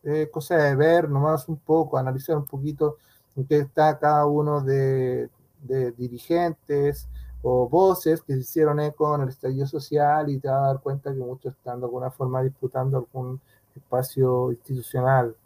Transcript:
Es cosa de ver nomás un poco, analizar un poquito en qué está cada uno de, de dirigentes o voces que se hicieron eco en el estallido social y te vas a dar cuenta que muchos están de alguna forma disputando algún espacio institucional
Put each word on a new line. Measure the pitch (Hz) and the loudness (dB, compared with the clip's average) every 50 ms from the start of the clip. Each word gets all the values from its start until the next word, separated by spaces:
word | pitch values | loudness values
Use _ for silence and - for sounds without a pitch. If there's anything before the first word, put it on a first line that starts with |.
Es | _ 147 147 156 156 151 | _ -2 -2 -2 -2 -2
cosa | - 160 143 - 180 | -4 -10 -4 0 2
de | 160 147 143 139 | 4 4 4 4
ver | 131 151 160 170 175 165 151 | 4 6 6 6 4 4 2
nomás | 143 135 143 156 160 147 - - | 0 2 2 2 0 0 -2 -8
un | 160 | -10
poco, | 147 _ - 156 165 156 139 - | -10 _ 2 2 2 2 0 -2
analizar | 131 131 131 127 131 135 - 165 | -2 -2 -2 -4 -6 -4 -2 -2
un | 147 143 | -2 -2
poquito | - - 135 135 151 147 143 156 147 151 _ _ _ _ _ _ _ _ | -6 -8 -6 -6 -6 -2 0 -2 -2 -2 _ _ _ _ _ _ _ _
en | 135 127 | -8 -2
qué | - 151 147 | 2 2 2
está | 143 139 _ - 151 156 147 - | 2 0 _ 2 4 4 2 2
cada | - 151 151 147 147 | 2 2 4 4 4
uno | 147 147 147 151 147 147 147 | 2 2 2 0 0 0 0
de, | 139 135 135 135 135 135 135 131 131 127 127 123 120 120 _ _ _ _ _ _ | 0 0 2 2 2 2 2 0 0 0 -2 -4 -4 -8 _ _ _ _ _ _
de | 147 123 131 131 127 120 | -8 -4 -2 -2 -2 -4
dirigentes | 117 120 123 123 120 120 - - 170 170 175 170 160 _ _ - 143 143 143 143 143 - - - - - - - - - | -4 -6 -8 -8 -8 -12 -4 -2 0 0 0 0 -4 _ _ -2 0 0 0 0 -2 -4 -10 -14 -14 -14 -16 -16 -16 -6
o | - 123 127 123 127 120 | -2 0 2 2 2 4
voces | 151 175 190 190 180 175 - 160 160 165 | 4 4 6 4 4 2 2 0 0 0
que | _ - 139 | _ -4 -4
se | 131 | -4
hicieron | 127 - - 160 156 151 147 151 | -4 -4 0 2 2 2 2 0
eco | 151 151 147 _ 156 151 147 | -2 -4 -2 _ 0 0 0
en | 143 | 0
el | 135 131 | -2 -4
estallido | 131 _ - 131 135 131 139 | -6 _ -6 -6 -4 -4 -4
social | 135 - 151 139 - 147 147 143 147 147 156 151 147 | -4 -6 -10 -8 -2 0 2 2 4 2 2 0 -2
y | 139 131 | -4 -4
te | 135 | -2
vas | 135 135 135 | -2 0 2
a | 139 135 | 2 0
dar | 135 135 | 0 -2
cuenta | _ 143 139 139 _ 143 | _ -6 -6 -6 _ -6
que | 135 135 | -6 -6
muchos | 127 123 127 127 _ 127 135 | -6 -8 -10 -10 _ -12 -12
están | _ _ 127 120 123 | _ _ -12 -10 -8
de | 127 | -8
alguna | 120 123 127 127 131 | -6 -6 -6 -6 -8
forma | - - 131 127 127 131 | -6 -4 -4 -2 -2 -2
disputando | 131 135 135 _ - 123 - 131 127 135 135 131 | -2 -2 -4 _ -8 -4 -4 -2 -2 0 -2 -2
algún | 120 _ _ 131 127 127 131 131 _ _ _ _ _ _ _ | -4 _ _ -10 -8 -8 -10 -12 _ _ _ _ _ _ _
espacio | - _ _ - 127 127 - - 135 131 127 127 123 127 127 | -20 _ _ -2 -2 -2 -2 0 2 2 2 2 2 0 -2
institucional | 123 120 _ - 135 127 117 - - 127 127 127 135 131 120 117 113 _ _ | -4 -6 _ -8 -8 -8 -8 -6 -4 0 2 4 4 4 2 0 -4 _ _